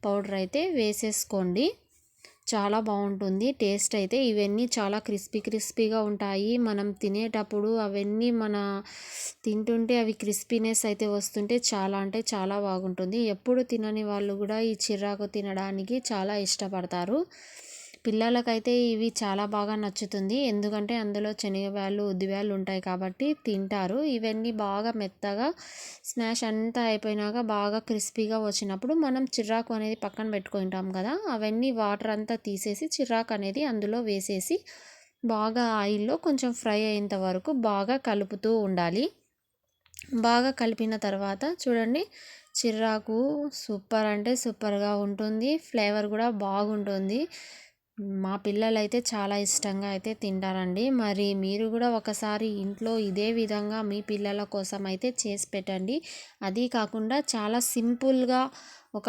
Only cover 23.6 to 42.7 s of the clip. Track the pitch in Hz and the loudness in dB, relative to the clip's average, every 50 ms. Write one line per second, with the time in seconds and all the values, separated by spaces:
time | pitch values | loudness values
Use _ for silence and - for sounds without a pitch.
23.6 | 196 190 214 202 190 180 196 254 302 311 262 233 220 226 220 220 220 233 226 214 | -2 -2 0 0 0 0 0 0 0 2 0 0 0 0 -2 0 -2 -2 -2 -2
24.6 | 208 202 196 202 214 233 226 220 208 190 - _ - 202 202 202 240 294 359 - | -2 0 0 0 0 -2 -2 -2 -4 -4 -6 _ -4 -4 -2 0 0 -2 -2 -4
25.6 | - - - - - - - - _ - - - 233 226 233 233 - 226 214 220 | -10 -18 -16 -14 -14 -14 -16 -16 _ -8 -4 -2 -2 0 0 0 0 0 0 0
26.6 | 220 226 233 254 233 226 220 214 - 220 214 208 208 208 208 240 240 220 214 208 | 0 0 0 0 2 2 2 2 0 -2 -2 0 -2 -2 0 -2 0 0 0 2
27.6 | 202 208 202 220 220 - 240 208 202 - - - 220 208 220 220 220 208 202 - | 2 2 0 -2 -2 0 -2 -2 -2 -4 -2 -2 0 0 0 0 0 0 0 0
28.6 | 214 196 190 190 - 254 311 330 311 277 254 262 269 262 - - 226 208 220 226 | -2 -2 -4 -2 0 2 2 4 4 4 2 2 0 0 0 -2 0 2 2 0
29.6 | 233 - 233 220 214 214 220 220 - 202 - - 220 220 214 202 190 - - 202 | 0 0 -2 -2 0 -2 -2 -2 -4 -6 -4 -4 -4 -2 -2 -2 -4 -2 -2 -2
30.6 | 190 185 190 190 185 190 190 190 185 214 285 370 440 392 262 220 214 214 214 226 | -2 0 -2 -2 -4 -2 -2 -2 -2 -2 -2 -2 -2 -2 -2 0 0 0 0 2
31.6 | 240 269 254 226 214 202 202 208 - 220 214 208 214 214 240 226 _ - 202 196 | 2 2 2 2 2 2 2 0 0 -2 -2 -2 -2 -2 -4 -4 _ -4 -4 -2
32.6 | - 214 208 - 311 311 - - 277 240 233 226 226 - 226 208 202 196 196 269 | -2 -4 -4 -2 -4 -4 0 -2 0 2 2 0 2 0 -2 -2 -2 -2 -2 0
33.6 | 302 294 233 214 208 202 214 240 240 220 202 196 190 - 208 185 - - 320 381 | 0 0 0 0 0 0 0 0 0 0 0 -2 0 -2 -2 -2 0 0 -2 -2
34.6 | - - - - - - - - - _ _ _ - 233 226 214 214 220 220 247 | -2 -6 -20 -20 -20 -20 -20 -20 -20 _ _ _ -2 0 2 2 2 2 2 2
35.6 | 240 233 220 214 202 202 214 208 208 220 285 330 - 339 294 262 - 247 240 - | 2 2 2 2 2 2 2 0 0 0 0 0 2 2 2 2 2 0 -2 0
36.6 | - 226 208 208 214 220 214 208 208 202 202 190 190 185 185 185 185 - 311 262 | 0 0 2 2 2 2 0 0 0 0 -2 0 0 0 0 0 0 0 0 2
37.6 | 226 220 202 196 196 202 254 269 - 254 214 202 202 190 208 196 - 220 226 226 | 2 2 2 2 2 2 0 0 2 0 0 0 0 -2 -4 -2 0 2 2 4
38.6 | 208 190 190 180 175 170 170 202 262 381 - _ _ _ _ _ _ _ _ _ | 4 2 2 2 2 2 2 2 0 -2 -2 _ _ _ _ _ _ _ _ _
39.6 | _ _ _ _ _ _ _ - - - - 233 226 233 240 240 247 262 269 - | _ _ _ _ _ _ _ -20 -12 -4 -2 2 4 6 6 6 6 4 2 2
40.6 | 240 226 226 - 226 220 220 214 - 208 196 196 196 196 196 196 - 294 359 359 | 0 0 2 2 0 0 0 0 0 -2 0 0 0 -2 -2 -2 -2 -4 -4 -2
41.6 | - 262 240 233 226 220 240 302 403 - - - - - - - - _ _ - | 0 2 2 4 4 2 2 0 0 -4 -8 -20 -20 -20 -20 -20 -20 _ _ 0
42.6 | - 233 | 0 0